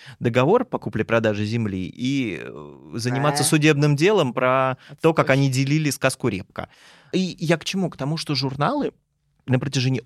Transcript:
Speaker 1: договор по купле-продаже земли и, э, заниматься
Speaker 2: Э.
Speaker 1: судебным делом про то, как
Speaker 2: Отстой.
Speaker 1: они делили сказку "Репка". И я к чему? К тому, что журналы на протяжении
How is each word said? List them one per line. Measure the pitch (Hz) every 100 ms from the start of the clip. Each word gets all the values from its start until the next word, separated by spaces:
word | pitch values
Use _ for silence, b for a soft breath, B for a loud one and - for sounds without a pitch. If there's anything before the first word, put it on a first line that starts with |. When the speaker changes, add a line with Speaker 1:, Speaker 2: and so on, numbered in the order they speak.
| B 127
Speaker 1:
договор | 120 120 131 233 254
по | 120
купле-продаже | - 107 107 117 110 104 104
земли | 117 110 95 90 -
и, | 127 139 120 78
э, | 60 69 73 71 71 90
заниматься | 117 127 143 143
Speaker 2:
Э. | 147
Speaker 1:
судебным | 156 151 147 147 143
делом | 175 208 139
про | 113 127 131 131 127 B 147
то, | 160
как | 156 139
Speaker 2:
Отстой. | 135
Speaker 1:
они | 139
делили | 131 135 151 147
сказку | 127 131 - 127
"Репка". | 98 - - - b b b b
И | - 185 -
я | 160 165
к | -
чему? | 190 185
К | -
тому, | 135 156
что | - 139
журналы | 135 135 147 285 165 - _ _ _ _ -
на | 127
протяжении | 139 135 127 131